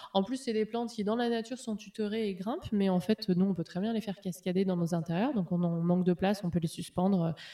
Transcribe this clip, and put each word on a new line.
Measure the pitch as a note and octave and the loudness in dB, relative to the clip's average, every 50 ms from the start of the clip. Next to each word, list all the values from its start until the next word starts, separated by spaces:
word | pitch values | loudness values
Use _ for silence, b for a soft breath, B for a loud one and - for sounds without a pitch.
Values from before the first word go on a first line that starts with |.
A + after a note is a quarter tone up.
| B B | B B
En | - G3 | 2 2
plus, | G3 G3 C4 | 2 2 -2
c'est | C4 - - | -4 -4 -2
des | A3 G#3+ G#3+ | 0 0 0
plantes | G#3+ A3+ A#3 A#3+ A3+ | 0 -2 -4 -4 -4
qui, | A#3 - G3+ | -4 -2 0
dans | G3+ A3 | 0 0
la | A#3+ A#3+ A#3 | 2 2 0
nature, | A#3 A3+ A3 A3+ B3+ A#3+ | 0 -2 -2 -6 -8 -8
sont | - A3+ A3 | -6 -6 -6
tutorées | G3+ - G3+ - - G#3+ G#3 G#3 A3+ A3 G3+ | -6 -8 -10 -6 -4 -4 -2 -2 -2 -2 -2
et | G3 | -2
grimpent, | F3 F#3 G#3+ C4+ F#4 - - | -4 -4 -4 -4 -4 -4 0
mais | - G3+ G3 F#3+ | 2 2 4 4
en | F#3 F3+ | 4 4
fait, | F3 - G#3+ - - - | 4 2 0 0 2 0
nous, | F3+ F3 F#3 | 2 2 2
on | G3 F#3+ | 2 2
peut | E3+ E3 | -2 -4
très | - - F3+ | -6 -4 -4
bien | G3 A3+ | -2 -2
les | A#3 A3 | -2 -2
faire | G#3+ G3+ F#3+ - | -2 -4 -8 -6
cascader | - F#3+ F3 - - F#3 F3+ F#3 G3 | -6 -8 -8 -4 -4 -2 0 2 2
dans | F#3 F#3 | 2 2
nos | F3 E3+ E3 F3 | 0 0 0 0
intérieurs. | E3+ D#3+ - E3 F3 G#3+ C#4 D4 | -2 -2 -2 0 0 0 0 0
Donc, | G#3+ F3 - | 0 0 0
on | F3+ F3 | 0 0
en | F3 E3+ E3+ E3+ | 2 2 0 2
manque | E3 F3 F3 F3+ F3+ | 2 4 4 4 4
de | F3+ | 4
place, | F3 - F#3 F#3+ G#3 - - | 2 4 2 0 0 0 -2
on | F3 | -2
peut | D#3+ F3 | 0 0
les | D#3+ D#3+ | -2 -2
suspendre, | - - - - - - F3+ G3 G3+ F#3 E3 E3 D#3 B B B | -4 -8 -10 -6 -2 0 2 4 4 4 2 0 -2 B B B